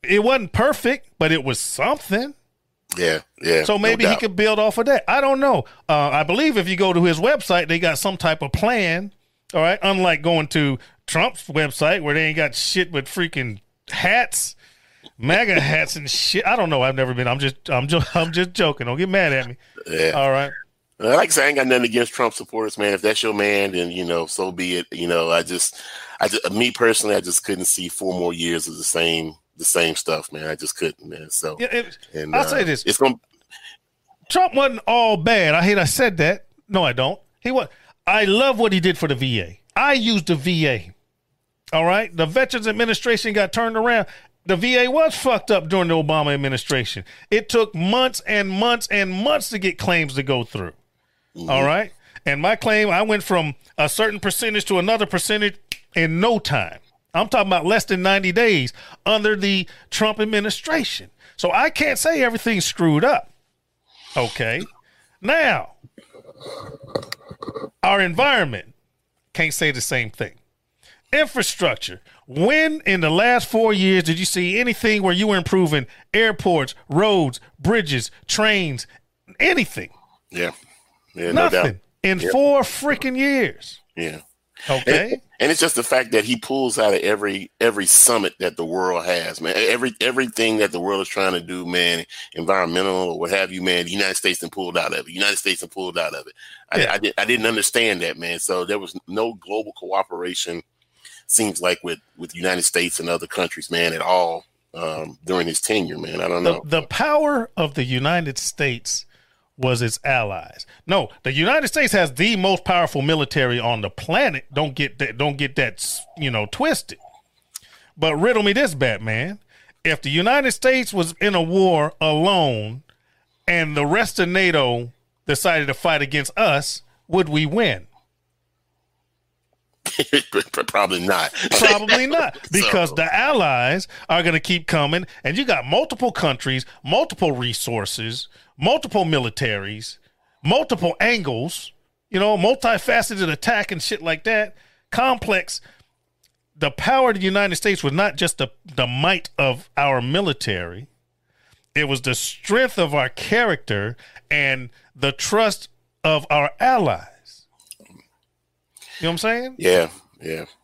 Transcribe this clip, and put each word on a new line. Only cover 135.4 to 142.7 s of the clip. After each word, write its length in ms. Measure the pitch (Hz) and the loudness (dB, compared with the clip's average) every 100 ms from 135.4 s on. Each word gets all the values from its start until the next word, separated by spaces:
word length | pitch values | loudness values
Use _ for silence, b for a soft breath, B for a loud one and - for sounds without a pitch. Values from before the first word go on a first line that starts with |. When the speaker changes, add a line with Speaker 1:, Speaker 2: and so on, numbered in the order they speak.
Speaker 1:
got 200 | 262 170 127 | 0 -2 2
multiple 460 | 180 320 240 247 | 0 0 -2 -4
countries, 520 | - 156 127 - 131 127 B | 0 -2 -2 -2 -4 -6 B
multiple 480 | 127 214 320 - 175 | -2 0 0 0 0
resources, 960 | 127 123 113 - 117 98 - 110 120 - b b _ | 0 -4 -4 -4 -4 -4 -6 -8 -8 -12 b b _
multiple 460 | 156 294 269 208 | 0 0 0 -2
militaries, 920 | 170 151 120 - 131 104 98 107 110 - _ _ _ _ | 0 0 -2 -4 -4 -4 -6 -12 -14 -18 _ _ _ _
multiple 500 | 135 240 311 214 170 - | 0 2 2 0 -2 0
angles, 720 | 226 233 151 117 143 - - _ _ _ _ | 0 0 -2 -4 -6 -8 -14 _ _ _ _
you 100 | 185 | 0
know, 160 | 202 214 | 2 4
multifaceted 920 | 190 262 233 | 2 2 2